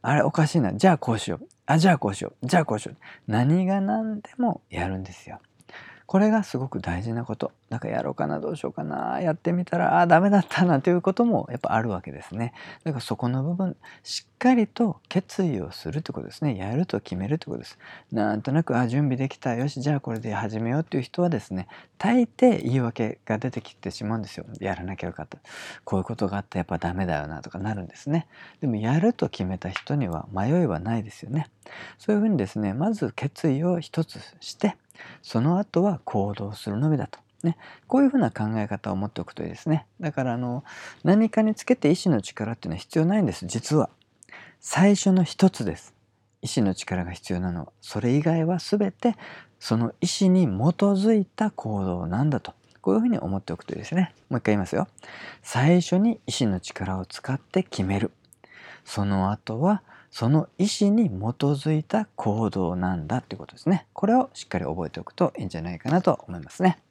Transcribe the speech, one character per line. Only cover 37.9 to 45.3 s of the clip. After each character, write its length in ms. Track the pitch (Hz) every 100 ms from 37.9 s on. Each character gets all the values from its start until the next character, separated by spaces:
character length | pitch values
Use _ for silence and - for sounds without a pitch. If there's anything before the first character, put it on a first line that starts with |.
| 262
う 40 |
い 20 | 277
う 40 |
ふ 60 | 269
う 40 |
な 120 | 127
考 140 | - 110 110
え 100 | 104
方 240 | 101 101
を 40 | 95
持 120 | 104
っ 20 |
て 100 | -
お 40 | 87
く 80 |
と 100 | -
い 40 | 82
い 20 |
で 60 | 87
す 140 | -
ね。 160 | 156 - _
だ 120 | 160
か 120 | 143
ら 100 | 127
あ 40 | 120
の、 260 | 123 139 - - - -
何 260 | - 202 220
か 120 | -
に 140 | 220 214
つ 100 | -
け 100 | 254
て 160 | 147
意 40 | 180
志 140 | 185
の 120 | 123
力 320 | - - 107
っ 20 | 117
て 100 | 87
い 20 |
う 20 |
の 40 | 85
は 40 |
必 200 | - -
要 60 | 165
な 120 | 208
い 60 |
ん 20 | 151
で 80 |
す、 120 | - -
実 300 | 113 - 151
は。 140 | 117 _ _ _ - - - _
最 360 | - - 196 202
初 160 | 196
の 120 | 185
一 260 | 165